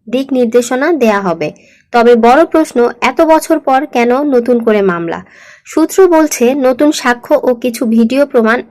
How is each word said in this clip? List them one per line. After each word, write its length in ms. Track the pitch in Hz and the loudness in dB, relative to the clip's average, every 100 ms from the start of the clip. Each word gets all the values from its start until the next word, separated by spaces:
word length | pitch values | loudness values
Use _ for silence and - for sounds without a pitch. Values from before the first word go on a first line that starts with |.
| - | -8
দিক 220 | 247 269 | -6 -4
নির্দেশনা 600 | 254 233 240 240 254 302 | -2 0 0 -2 -2 -2
দেয়া 280 | 320 226 202 | 0 0 0
হবে। 300 | 190 165 247 - _ _ _ | -2 -4 -6 -10 _ _ _
তবে 240 | 240 233 240 | 0 4 4
বড় 300 | 233 269 330 | 4 4 2
প্রশ্ন, 440 | 320 302 247 240 - | 0 -2 0 -2 -2
এত 200 | 247 269 | -4 0
বছর 380 | 320 320 311 311 | 2 2 0 -2
পর 260 | 285 262 294 | 0 -2 0
কেন 380 | 247 240 247 | -2 0 0
নতুন 400 | 294 247 233 240 | 0 0 0 0
করে 180 | 226 214 | 0 0
মামলা? 420 | 196 170 170 165 - - - - - | 0 -2 -6 -10 -12 -20 -20 -20 -8
সূত্র 420 | - 320 - 370 | -2 -2 2 2
বলছে, 460 | 320 302 - 240 | 4 0 0 -2
নতুন 380 | 285 254 254 294 | 0 0 0 0
সাক্ষ্য 480 | 302 247 240 - 294 | 0 -2 -4 -2 -2
ও 120 | - 240 | 0 -2
কিছু 300 | 254 226 226 | -4 -4 -2
ভিডিও 400 | 226 226 262 285 | 0 0 0 0
প্রমাণ 360 | 240 220 233 - | 0 0 0 -2